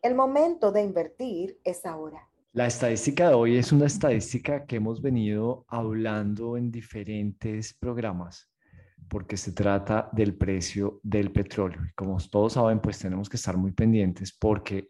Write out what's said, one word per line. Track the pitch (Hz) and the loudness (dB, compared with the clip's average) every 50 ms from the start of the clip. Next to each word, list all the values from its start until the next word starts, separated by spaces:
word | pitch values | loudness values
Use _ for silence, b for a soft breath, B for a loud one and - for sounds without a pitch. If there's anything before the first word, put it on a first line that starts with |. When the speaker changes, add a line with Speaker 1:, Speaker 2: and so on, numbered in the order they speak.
Speaker 1:
El | - 240 254 | 2 2 4
momento | 254 269 262 269 285 311 339 349 339 - 208 196 | 4 2 4 4 4 4 4 2 2 2 4 4
de | 208 208 | 4 2
invertir | 202 185 175 165 - - _ 254 254 208 170 180 190 185 _ _ | 2 0 -2 -2 -2 -6 _ -8 -6 -4 -4 -6 -6 -8 _ _
es | 185 180 175 - | -6 -6 -4 -8
ahora. | 185 160 156 156 156 151 156 - _ _ _ _ _ _ | -10 -10 -8 -10 -12 -14 -16 -20 _ _ _ _ _ _
Speaker 2:
La | 120 123 | -2 0
estadística | 120 120 - - 120 113 107 - - 139 139 175 175 | 0 0 0 0 0 0 0 0 -2 2 4 6 6
de | 143 | 8
hoy | 120 117 117 120 123 | 6 6 6 4 4
es | 123 - | 4 6
una | 156 143 147 | 6 6 6
estadística | 143 147 - - 151 120 107 101 - - 123 - - 143 143 143 | 4 2 2 2 2 2 2 0 -4 -6 -6 -4 -2 -4 -4 -4
que | - 123 | -6 -4
hemos | 113 107 110 113 - 131 | -2 -2 -2 -4 -2 -2
venido | 139 131 117 107 104 104 104 110 117 127 131 _ _ | 0 0 2 2 0 0 0 0 -2 -2 -4 _ _
hablando | - 117 113 110 110 110 110 113 107 107 104 104 104 104 113 117 120 | -6 -4 -4 -4 -2 -2 -2 -2 -2 -2 -2 -2 -4 -4 -6 -6 -4
en | 120 120 120 | -4 -4 -4
diferentes | 113 117 110 - - 107 101 98 107 107 104 104 101 _ - 113 107 107 107 - - | -6 -8 -12 -12 -12 -12 -10 -8 -6 -4 -4 -6 -6 _ -6 -6 -6 -6 -8 -10 -12
programas, | _ - 123 120 117 117 107 92 90 87 87 - - _ _ _ b b b b b b b b b - - | _ -6 -6 -4 -4 -4 -4 -4 -6 -8 -10 -14 -20 _ _ _ b b b b b b b b b -14 -8
porque | - 104 92 - 107 | -8 -8 -6 -6 -8
se | 95 - - | -8 -6 -8
trata | 87 - 101 101 98 98 98 - 107 107 110 - - | -4 0 2 2 2 2 0 0 0 0 0 -2 0
del | 107 107 101 95 | 0 2 2 2
precio | 98 - 95 95 95 90 - - 101 101 101 101 - _ | 0 0 0 0 -2 -4 -4 -4 -2 -2 -2 -4 -6 _
del | 107 101 104 101 98 - | -2 0 0 0 2 0
petróleo. | - 101 - - - 98 92 85 85 82 | 0 -2 0 -2 -2 -2 -2 -2 -4 -8
Y | 82 - | -8 -6
como | - 101 95 95 90 | -6 -4 -4 -2 -4
todos | 87 - - 104 104 113 117 | -4 0 2 2 2 2 2
saben, | 131 117 113 110 110 | 2 4 4 4 2
pues | - 110 101 - | 0 -2 -4 -4
tenemos | - 95 92 98 101 101 | -6 -6 -4 -4 -6 -6
que | - | -8
estar | 117 - - 92 | -6 -4 -2 -2
muy | 92 95 98 92 | 0 0 -2 0
pendientes | - 110 113 113 110 98 92 87 - 95 95 - | 2 4 4 6 4 4 2 0 -2 -8 -12 -8
porque | _ - 107 107 101 - - 101 98 98 _ | _ 2 2 2 2 -2 -6 -6 -6 -8 _